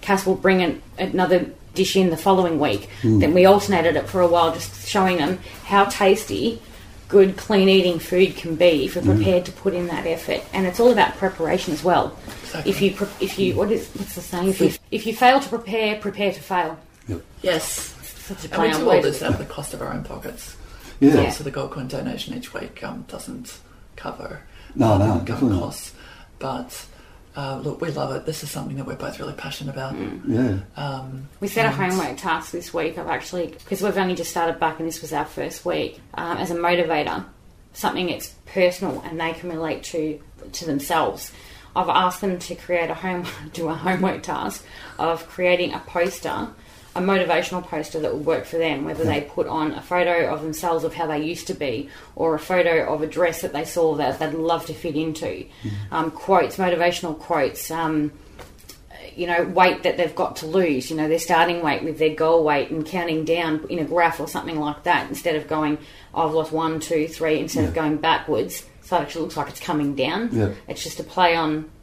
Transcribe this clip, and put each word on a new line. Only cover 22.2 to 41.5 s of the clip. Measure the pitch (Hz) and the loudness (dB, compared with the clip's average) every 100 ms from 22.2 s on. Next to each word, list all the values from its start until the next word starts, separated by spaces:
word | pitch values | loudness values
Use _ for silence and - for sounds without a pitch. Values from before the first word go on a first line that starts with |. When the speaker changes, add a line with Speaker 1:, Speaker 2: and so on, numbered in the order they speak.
| - - | -10 -10
Speaker 3:
each | - | -10
week, | - - - | -12 -12 -10
um, | - - - | -10 -10 -12
doesn't | - - - - - - - - - | -14 -12 -12 -14 -18 -20 -20 -20 -12
cover, | - - - - - - - | -12 -10 -12 -14 -16 -20 -14
Speaker 2:
No, | - 113 | 0 4
Speaker 3:
um, | 101 | 6
Speaker 2:
no, | |
Speaker 3:
ongoing | 104 - 98 | 4 2 -2
Speaker 2:
definitely | 139 135 92 | 0 2 2
not. | - | -2
Speaker 3:
costs. | - - - - - - - | -8 -14 -18 -20 -20 -20 -10
But, | 135 254 254 - - - - - - - | -8 -8 -10 -14 -18 -20 -20 -20 -16 -10
uh, | 139 131 | -8 -6
look, | 151 - | -6 -6
we | 165 | -6
love | 147 139 135 | -4 -4 -4
it. | |
This | - 156 | -6 -8
is | 147 | -8
something | 151 - 139 | -10 -8 -8
that | 131 | -8
we're | |
both | 147 131 - | -8 -10 -8
really | - | -12
passionate | - 147 - 139 | -10 -10 -10 -8
about. | 135 131 | -8 -8
Speaker 1:
Mm. | - - - - | -8 -8 -8 -2
Speaker 2:
Yeah. | 113 127 95 - - | 0 2 0 -6 -8
Speaker 3:
Um, | 143 131 131 135 135 - | -8 -6 -10 -12 -14 -8
Speaker 1:
We | 196 | -6
set | 226 220 | 0 0
a | 220 | 0
Speaker 3:
and | 185 | 0
Speaker 1:
homework | 185 147 - | 0 -2 -4
task | 190 160 - | -4 -4 -4
this | 175 175 | -10 -6
week | 170 160 175 | -4 -4 -6
of | 160 | -6
actually, | 156 - 180 160 - - | -6 -4 -6 -6 -8 -8
'cause | 190 | -2
we've | 202 190 | 0 2
only | 185 | 0
just | 175 165 | 0 -4
started | 185 165 165 | -2 -2 0
back | 156 156 | -2 -2
and | 165 | -8
this | 160 | -8
was | 151 | -6
our | 147 151 | -4 -4
first | - - - 180 | -6 -8 -6 -4
week, | 156 135 - - | -2 -4 -8 -14
um, | - 170 170 | -10 -6 -4
as | 180 | -4
a | |
motivator, | 170 175 175 165 156 151 82 190 - - - - | 0 2 2 2 0 -2 -4 -8 -18 -20 -20 -20
something | - - - 180 | -4 -2 -2 -4
that's | 123 - - - | -4 -10 -16 -8
personal | 190 180 175 190 131 - | 2 2 2 -6 -6 -8
and | 160 | -6
they | 165 | -6
can | 165 180 | -6 -8
relate | 160 160 143 | -6 -4 -6
to, | - 170 156 151 - - - | -6 -4 -4 -6 -12 -20 -14
to | - | -10
themselves. | 160 139 - 165 127 - - - - | -4 -4 0 0 0 -2 -12 -16 -20